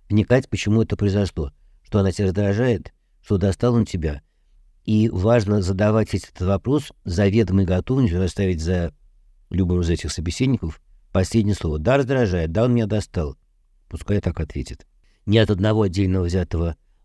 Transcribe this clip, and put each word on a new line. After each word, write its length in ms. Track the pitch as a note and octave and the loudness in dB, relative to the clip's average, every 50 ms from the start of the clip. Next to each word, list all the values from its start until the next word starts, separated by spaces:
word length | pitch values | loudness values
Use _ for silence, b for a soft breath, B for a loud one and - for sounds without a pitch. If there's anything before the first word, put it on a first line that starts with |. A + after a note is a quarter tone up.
| _ - | _ 0
Вникать, 400 | G2+ G#2+ - - B2 C3+ - - | 2 2 2 4 2 0 0 -2
почему 340 | - - - G#2+ G#2+ A2+ | -6 -4 -2 0 2 2
это 140 | A2 - - | 2 0 -2
произошло, 560 | - G#2 G2+ F#2+ G#2 G2+ F2 - E2+ D2+ C#2 _ _ _ _ _ _ | -2 0 0 2 0 0 -2 -2 -6 -8 -8 _ _ _ _ _ _
что 160 | _ - - G#2 | _ -2 0 2
она 140 | G2 G2 | 2 2
тебя 160 | F2 - G#2 F#2 | 0 0 -2 -2
раздражает, 640 | E2+ G2+ G2+ G2 G2+ G#2 B2+ B2+ A2 E2+ - - _ _ _ _ _ _ | 0 0 0 0 0 0 0 0 0 -2 -4 -12 _ _ _ _ _ _
что 160 | _ - G#2 F#2 | _ -2 -2 0
достал 360 | F#2 G2+ F#2 - - B2 A#2 | 2 0 0 0 0 2 2
он 100 | A#2 G#2 | 2 0
тебя. 380 | - - F2 D#2 D#2 C#2+ C#2+ _ _ _ _ _ _ _ _ _ _ _ _ - | 0 -4 -4 -4 -4 -6 -6 _ _ _ _ _ _ _ _ _ _ _ _ -4
И 240 | - G#2+ G#2+ A2 A2+ | 0 2 2 2 2
важно 540 | - F2+ F#2 A2 A#2+ A#2+ G2 G2+ G#2 G#2 | 0 0 2 2 2 2 2 2 0 0
задавать 520 | F2+ F2+ G2 F#2 G#2+ G#2+ G#2+ A2 G#2 - - | 0 0 0 2 2 2 2 2 0 0 -4
этот 260 | F#2 - - _ - | -6 -6 -8 _ -6
вопрос 520 | F2+ F#2 G2 F#2+ - A2+ C#3 D3+ D3 - - _ - | -2 0 0 0 0 0 -2 -2 -2 -6 -18 _ -8
заведомой 600 | G2+ E2+ F#2 G2+ G2 F#2+ A#2 A2 F2+ F#2 G2 F#2+ | -6 0 2 2 2 4 2 2 2 2 2 2
готовностью 600 | F2 F2+ F#2 - - C3 C#3 B2+ F#2+ E2 F2+ F#2+ | 2 0 -2 0 -2 0 0 2 2 2 0 -2
оставить 360 | E2+ - - G2+ F#2+ F2+ D#2 | -2 -2 -2 -2 0 0 -2
за 320 | D#2 F2 F#2 F2+ E2+ D#2+ - _ _ _ _ _ _ _ _ _ _ - | -2 -2 -2 -2 -2 -4 -8 _ _ _ _ _ _ _ _ _ _ -6
любым 300 | - E2+ F#2+ E2+ F2+ F2+ | -2 -2 0 2 2 0
из 80 | F2 E2 | 0 0
этих 200 | E2+ - - D#2 | -2 -2 -2 -6
собеседников 720 | - - D#2+ E2+ - - B2+ C#3 C3 - - D#2 - - _ _ - - _ _ | -8 -6 -6 -6 -2 -2 0 0 0 -2 -4 -8 -10 -10 _ _ -20 -20 _ _
последнее 420 | - F#2+ F#2 - - A2+ G2+ G#2 G2 | -2 -2 -2 2 2 0 2 2 0
слово. 240 | - - E2 D2+ D2+ | -2 -2 -4 -4 -2
«Да, 200 | D2+ A2+ C3 C#3 | 0 2 2 2
раздражает, 540 | C#3 A2+ C3+ B2+ A#2+ F#2+ F2+ F2 D#2+ D#2+ | 2 0 0 0 2 2 0 0 -2 -2
да, 120 | D#2+ G#2 A#2 | 0 0 2
он 100 | B2 A#2+ | 2 2
меня 120 | A#2+ A2+ | 0 0
достал». 500 | G2+ G#2+ G#2 - - - F2+ D#2 C#2 C2+ _ _ _ _ _ _ _ _ _ _ - | 0 -2 -4 -4 -4 -4 -4 -4 -4 -8 _ _ _ _ _ _ _ _ _ _ -16
Пускай 320 | - - - - G#2 G2+ | -14 -12 -6 -2 -2 -2
так 200 | - F2+ E2+ - | -2 -2 -4 -4
ответит. 460 | D#2+ - - C#2+ C#2 - - - - _ _ _ _ _ _ _ - | -6 -6 -6 -10 -8 -8 -12 -18 -18 _ _ _ _ _ _ _ -2
Ни 120 | G2 G#2 A2+ | 2 4 4
от 120 | A2 G2+ | 4 4
одного 320 | G#2 F2 G2+ G#2+ G#2+ A2 | 2 2 2 2 2 2
отдельно 400 | G#2+ F#2+ E2+ G2+ G2 F#2 F#2 F#2+ | 0 0 0 0 0 2 2 0
взятого 540 | F2+ E2+ E2+ F#2 F2 - - E2 E2+ E2+ D#2+ _ _ _ _ _ | 0 0 0 -2 -2 -2 -2 -2 -2 -2 -4 _ _ _ _ _